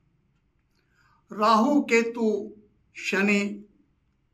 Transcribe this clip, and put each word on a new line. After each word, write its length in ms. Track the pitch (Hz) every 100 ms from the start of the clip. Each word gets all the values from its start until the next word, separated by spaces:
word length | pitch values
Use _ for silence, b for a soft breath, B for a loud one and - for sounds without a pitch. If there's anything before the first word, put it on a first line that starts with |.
| _ _ _ _ _ _ _ _ _ _ _ _ -
राहु, 500 | 202 214 220 254 294
केतु, 720 | - 233 233 233 220 202 214 - _ _ _ -
शनि 680 | - 190 202 202 202 - - _ _ _ _ _ _